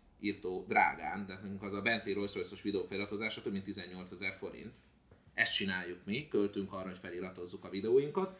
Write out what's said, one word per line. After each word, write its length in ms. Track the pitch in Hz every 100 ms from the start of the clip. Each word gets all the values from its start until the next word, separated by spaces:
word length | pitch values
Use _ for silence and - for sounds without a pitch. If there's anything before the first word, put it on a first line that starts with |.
| - -
írtó 440 | 104 98 92 92 -
drágán, 580 | 104 87 - 78 92 98
de 80 |
nekünk 280 | 95 104 98
az 120 | 101
a 80 | 101
Bentley 320 | 104 113 -
Rolls 200 | 98 101
Royce-os 280 | 101 87 95
videó 220 | 104 98
feliratozásra 580 | 87 98 101 104 110 110
több 100 | 113
mint 120 | 98
tizennyolcezer 720 | 98 98 90 92 90 90 95 92
forint. 340 | 95 - - - - _ _ - - -
Ezt 180 | 113
csináljuk 500 | - 98 92 87 87
mi, 240 | - 113 147
költünk 440 | 110 101 101 95
arra, 160 | 95 92
hogy 100 | 92
feliratozzuk 680 | 92 87 92 90 90 -
a 60 | 90
videóinkat, 680 | 95 107 127 147 165 185